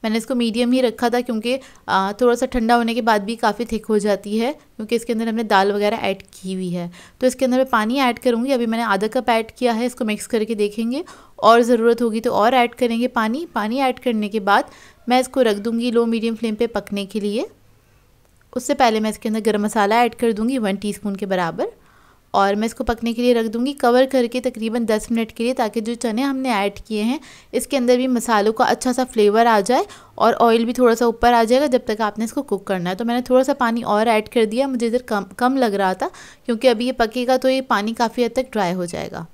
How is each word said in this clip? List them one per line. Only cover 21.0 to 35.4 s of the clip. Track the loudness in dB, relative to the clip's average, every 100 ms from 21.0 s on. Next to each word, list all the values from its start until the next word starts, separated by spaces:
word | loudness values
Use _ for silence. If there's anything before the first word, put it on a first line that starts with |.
| -6 -6
के | -4
बराबर | -2 -2 -2 -6 -8 _ _ _ _ _
और | 0 2 0
मैं | -2
इसको | -4
पकने | -4 -2 -2
के | 0
लिए | 2
रख | 2 2
दूंगी | -2 -4 0
कवर | 2 4 4
करके | 2 0 -2
तकरीबन | -4 -4 -4 -4 0
दस | -2 0
मिनट | -4 -4
के | -2
लिए, | -4
ताकि | 0 -2 -2
जो | -6 -4
चने | -4 -2
हमने | -2 -2 -2
ऐड | 0 -2 -4
किए | -8 -4
हैं | -2 -4 -8 -20 -6
इसके | -6 -2 -2
अंदर | 2 2
भी | 2
मसालों | 0 2 2 2
का | 2 0
अच्छा | 2 0
सा | -2 -2
फ्लेवर | 2 4 4 4
आ | 4
जाए | 2 0 0 -10 -20 0
और | 0 4
ऑयल | 4 4 0
भी |
थोड़ा | 2 2 4
सा | 0
ऊपर | 2 4
आ | 4
जाएगा | 4 2 4
जब | 0 -2
तक | -4
आपने | -4 -4 -6
इसको | -6
कुक | -4 -6 -2
करना | -4 -2
है। | -4
तो | -2
मैंने | -2
थोड़ा | 2 2
सा | 4 0
पानी | 0 -2
और | 0 0 2
ऐड | 0 0
कर | 0 0
दिया, | 0 -2
मुझे | 0 0
इधर | -2
कम, | -2 -6 -6
कम | -2